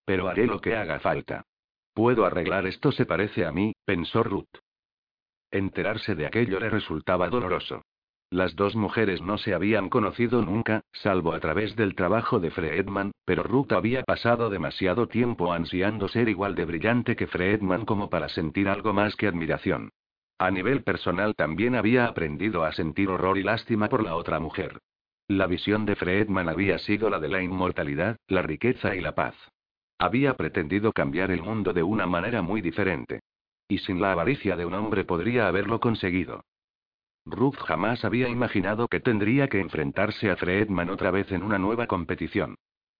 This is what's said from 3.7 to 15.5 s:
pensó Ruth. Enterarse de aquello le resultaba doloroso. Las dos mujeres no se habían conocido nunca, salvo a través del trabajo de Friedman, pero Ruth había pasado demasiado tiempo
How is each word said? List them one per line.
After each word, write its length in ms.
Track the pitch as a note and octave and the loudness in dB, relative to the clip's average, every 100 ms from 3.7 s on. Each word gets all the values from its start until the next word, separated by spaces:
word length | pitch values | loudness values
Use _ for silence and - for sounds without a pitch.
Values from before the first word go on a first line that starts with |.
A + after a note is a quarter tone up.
| - | -2
pensó 400 | - F2+ D#2 A2+ | -2 -2 0 0
Ruth. 240 | A2+ F#2+ - - _ _ _ _ _ _ _ _ _ | 0 -2 -6 -16 _ _ _ _ _ _ _ _ _
Enterarse 640 | G2 F#2+ F#2 F2 A2 - | -2 -2 -2 -4 -4 -4
de 100 | E2 | -4
aquello 340 | C#2+ A2 A#2+ F#2 | -2 0 0 0
le 120 | A2 | 0
resultaba 580 | G#2+ - D#2 - F2+ F2 | -2 -2 -4 0 2 2
doloroso. 540 | B2 F#2 D#2+ - - - _ _ _ _ | 0 0 -2 -4 -10 -14 _ _ _ _
Las 260 | F2+ F2+ E2 | 0 0 2
dos 180 | G2+ | 0
mujeres 460 | A2 F#2+ A#2 G2+ E2+ | 2 0 2 0 0
no 160 | F2 G#2 | -4 -4
se 160 | A2 | -2
habían 380 | F2 G2+ G#2+ F#2+ | 0 2 0 2
conocido 500 | B2+ G2+ G#2 A#2+ A#2+ | 0 0 0 2 2
nunca, 400 | F2+ G#2 A2 G#2+ - | 2 0 0 -2 -4
salvo 420 | - G#2 F#2 E2 | -4 0 2 0
a 60 | D#2+ | -2
través 360 | E2 E2+ G#2+ G#2+ | 0 0 -2 0
del 180 | G2+ | 0
trabajo 460 | E2+ F2+ A2 - A2+ | 0 0 2 2 0
de 100 | D#2+ | 0
Friedman, 640 | F#2 D#2 E2 G2 G2 G2 - - | -2 -2 -2 -2 -2 -4 -6 -2
pero 160 | E2+ | 0
Ruth 300 | E2+ B2+ - | 2 0 2
había 300 | G2+ G#2+ C3 | 0 2 -2
pasado 460 | B2 F2 A#2 A#2 A#2 | -2 0 2 2 2
demasiado 600 | F#2+ C#2 - F#2 F2+ A2+ | -2 -4 0 0 2 0
tiempo 440 | A2 A#2+ A2+ F2 | 2 0 0 0